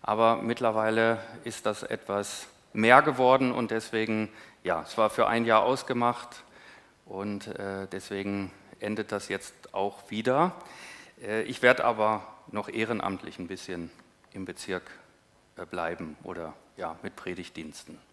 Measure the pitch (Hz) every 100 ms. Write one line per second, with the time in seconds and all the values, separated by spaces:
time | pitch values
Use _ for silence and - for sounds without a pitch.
0 | - 107 113 113 110 117 120 110 110 110
1 | 113 113 - - 120 110 113 104 - -
2 | - 101 101 - - - _ 107 113 127
3 | 147 127 127 131 127 123 113 113 - 113
4 | 110 110 107 - - _ 95 82 - -
5 | 107 - 107 117 117 110 113 135 - 123
6 | 120 120 - - - - - - - _
7 | - 98 104 101 104 - 98 98 95 95
8 | - 101 98 101 95 - - - 104 107
9 | 104 101 - 98 - - - 98 101 -
10 | - 107 117 131 180 - - - - -
11 | - - 107 110 - - 123 127 120 110
12 | 107 107 - - - 107 - 110 110 110
13 | - 95 104 - 87 95 - 87 85 -
14 | - _ _ 101 92 87 - 92 - -
15 | - _ _ _ _ - 90 90 82 85
16 | 80 76 - 85 80 - _ - 85 82
17 | 98 - - 90 85 - 78 71 - 80
18 | _